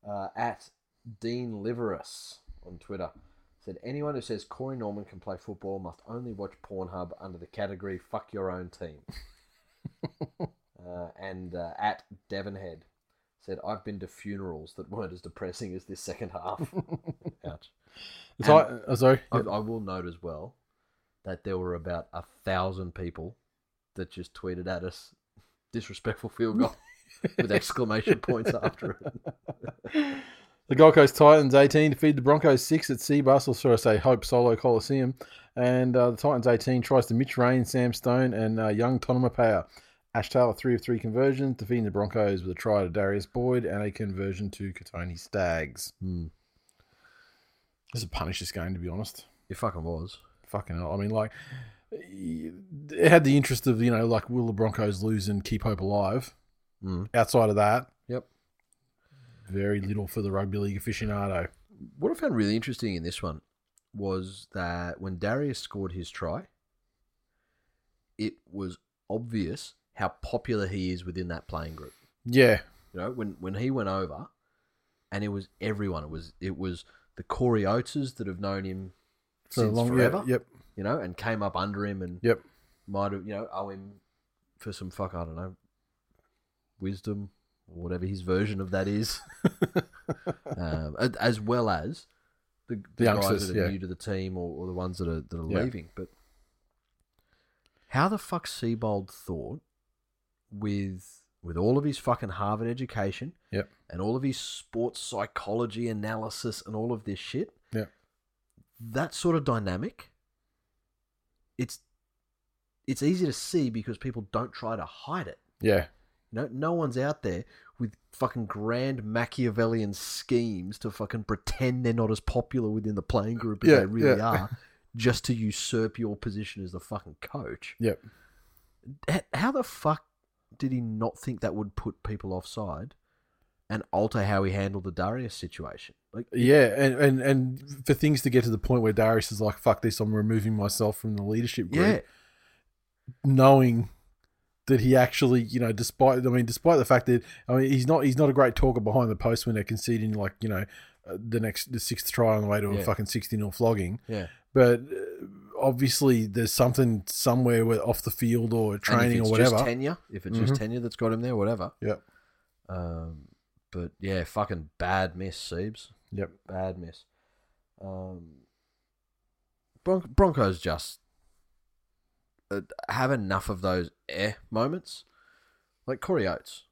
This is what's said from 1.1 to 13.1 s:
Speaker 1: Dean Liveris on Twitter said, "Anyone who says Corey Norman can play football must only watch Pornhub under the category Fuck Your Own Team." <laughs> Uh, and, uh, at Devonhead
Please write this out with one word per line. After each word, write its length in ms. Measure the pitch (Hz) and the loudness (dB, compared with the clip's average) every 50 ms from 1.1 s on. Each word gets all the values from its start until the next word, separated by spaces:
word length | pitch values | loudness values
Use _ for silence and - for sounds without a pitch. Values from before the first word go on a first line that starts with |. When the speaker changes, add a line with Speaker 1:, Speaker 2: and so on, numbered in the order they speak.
| 110 - | -18 -8
Speaker 1:
Dean 320 | - 113 117 123 123 120 110 104 98 | -6 -6 -4 -4 -6 -6 -8 -6 -6
Liveris 720 | 110 120 117 120 107 95 76 - - - - - - - - _ - - - - | -6 -4 -4 -4 -4 -4 -6 -8 -14 -18 -18 -18 -18 -20 -20 _ -20 -20 -20 -18
on 140 | 87 90 82 | -20 -20 -20
Twitter 320 | - - 101 92 90 78 - - - _ _ _ _ _ _ _ | -14 -12 -10 -8 -8 -10 -10 -14 -20 _ _ _ _ _ _ _
said, 180 | _ - - - - | _ -16 -16 -14 -12
"Anyone 300 | 120 131 143 147 147 147 | -10 -8 -6 -6 -6 -6
who 60 | 131 113 | -8 -8
says 220 | - 117 101 - | -8 -8 -10 -8
Corey 320 | _ - - 131 131 135 | _ -14 -12 -10 -10 -8
Norman 280 | 127 113 104 101 104 101 | -8 -8 -8 -8 -10 -12
can 160 | - - 95 | -14 -18 -18
play 160 | - - 95 | -12 -12 -12
football 420 | 92 _ - 104 92 - 95 98 98 | -12 _ -16 -16 -12 -10 -8 -8 -8
must 220 | 92 87 82 _ _ - | -10 -12 -14 _ _ -14
only 240 | 113 120 123 123 110 | -12 -12 -10 -12 -10
watch 200 | 98 101 92 - _ _ | -10 -10 -12 -12 _ _
Pornhub 480 | - 101 95 92 87 90 92 90 85 - - | -12 -10 -10 -8 -8 -8 -10 -10 -10 -12 -16
under 160 | - 95 90 | -16 -16 -16
the 100 | 87 85 | -16 -18
category 520 | - - - 104 95 98 90 98 98 95 87 | -18 -10 -8 -8 -8 -8 -10 -10 -10 -10 -10
Fuck 340 | _ _ - 107 - _ - | _ _ -10 -10 -10 _ -10
Your 180 | 104 95 92 | -6 -6 -6
Own 200 | 90 92 90 87 | -6 -8 -10 -14
Team." 300 | - - 92 85 76 71 _ - - - - - _ _ _ _ _ _ _ _ _ _ _ - _ _ - | -14 -14 -16 -14 -16 -18 _ -18 -18 -18 -18 -20 _ _ _ _ _ _ _ _ _ _ _ -18 _ _ -14
<laughs> 460 | - _ _ 156 - _ _ - - _ _ _ _ _ _ 87 90 | -14 _ _ -14 -14 _ _ -12 -12 _ _ _ _ _ _ -18 -14
Uh, 220 | 87 90 87 85 - - | -12 -10 -10 -12 -12 -14
and, 340 | 95 95 92 92 92 90 85 | -14 -12 -12 -12 -12 -12 -10
uh, 180 | 87 85 82 78 - | -10 -10 -10 -8 -4
at 240 | 104 104 104 - - _ 101 95 _ _ | -4 -4 -4 -4 -12 _ -20 -20 _ _
Devonhead 480 | - 98 95 101 98 95 95 90 82 80 _ _ _ _ _ _ | -8 -8 -8 -8 -10 -12 -12 -14 -14 -14 _ _ _ _ _ _